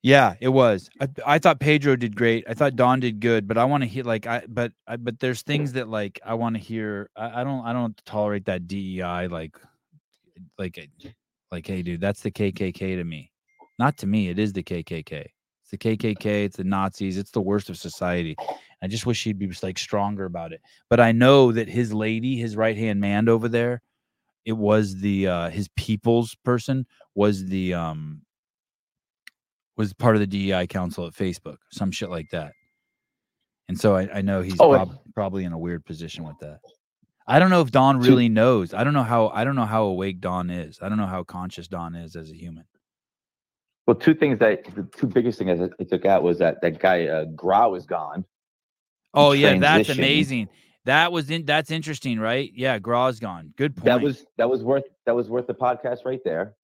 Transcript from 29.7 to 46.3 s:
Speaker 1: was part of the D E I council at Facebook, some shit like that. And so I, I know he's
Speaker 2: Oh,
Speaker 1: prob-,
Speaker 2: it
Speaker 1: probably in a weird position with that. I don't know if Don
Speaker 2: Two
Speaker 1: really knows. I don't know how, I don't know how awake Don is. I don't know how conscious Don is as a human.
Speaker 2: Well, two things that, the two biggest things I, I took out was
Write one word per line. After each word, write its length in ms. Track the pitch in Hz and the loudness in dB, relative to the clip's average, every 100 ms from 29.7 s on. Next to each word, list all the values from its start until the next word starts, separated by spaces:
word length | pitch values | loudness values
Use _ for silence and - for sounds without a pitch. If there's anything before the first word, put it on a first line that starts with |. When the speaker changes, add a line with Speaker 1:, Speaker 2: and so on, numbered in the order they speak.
| - | -6
Speaker 1:
was 180 | 107 | -6
part 240 | - 120 110 | 0 2 4
of 20 | |
the 80 | 101 | 2
D 220 | 98 98 | -2 -2
E 40 | |
I 140 | 95 90 | -2 -2
council 400 | 95 90 - 85 | -4 -6 -8 -12
at 60 | |
Facebook, 420 | - 95 85 80 - _ | -6 -6 -6 -14 -20 _
some 180 | - 95 | -8 -6
shit 200 | 90 98 | -6 -8
like 200 | 85 78 | -10 -8
that. 200 | 85 76 _ _ _ _ _ _ _ _ _ _ _ - | -10 -10 _ _ _ _ _ _ _ _ _ _ _ -10
And 100 | 90 | 0
so 160 | 107 95 | 2 2
I, 140 | 98 101 | 0 -4
I 60 | |
know 200 | 98 95 | -2 -2
he's 180 | 92 90 | -2 4
Speaker 2:
Oh, 120 | 160 | 6
Speaker 1:
prob-, 200 | 135 92 | 6 2
Speaker 2:
it 240 | - - - | -8 -12 -6
Speaker 1:
probably 300 | 95 98 90 | -4 -4 -6
in 80 | |
a 40 | 82 | -6
weird 280 | 87 85 - | -6 -8 -10
position 400 | 78 82 - 80 | -14 -12 -12 -14
with 120 | 76 | -14
that. 200 | 76 73 _ _ _ _ _ _ - | -18 -18 _ _ _ _ _ _ 2
I 120 | 139 | 4
don't 100 | 185 | 6
know 120 | 180 | 4
if 100 | 139 | 4
Don 300 | 131 131 131 | 4 4 6
Speaker 2:
Two 80 | 123 | 6
Speaker 1:
really 180 | 131 120 | 6 6
knows. 460 | 110 120 117 87 | 6 4 4 0
I 100 | 98 | -2
don't 80 | 131 | 0
know 120 | 147 | 0
how, 260 | 113 117 110 | 2 2 2
I 160 | 104 123 | 0 -2
don't 100 | 139 | 0
know 80 | |
how 220 | 107 113 107 | 0 0 0
awake 340 | 90 98 90 | 0 -4 -4
Don 300 | 92 90 87 | -4 -4 -4
is. 300 | 90 78 - | -6 -10 -10
I 80 | 95 | -4
don't 80 | 107 | -2
know 80 | 98 | -2
how 180 | 92 | -6
conscious 460 | 85 92 92 - 85 | -8 -12 -12 -14 -12
Don 260 | 90 85 85 | -10 -10 -12
is 220 | 82 85 | -14 -16
as 120 | 78 | -16
a 40 | |
human. 320 | 82 85 80 85 _ _ _ _ _ _ _ _ _ _ _ - | -16 -16 -18 _ _ _ _ _ _ _ _ _ _ _ _ 0
Speaker 2:
Well, 80 | 113 | 2
two 180 | - | 4
things 240 | 156 151 113 | 4 2 4
that, 260 | 113 98 - 101 | 2 2 -6 -12
the 80 | 92 - | -12 -6
two 100 | 127 | 0
biggest 320 | 107 120 110 | 0 0 -2
things 220 | 95 85 | -2 0
I, 80 | 90 - | -2 -6
I 60 | 90 | -4
took 200 | 92 98 | -2 2
out 180 | 95 | 4
was 160 | 85 | 2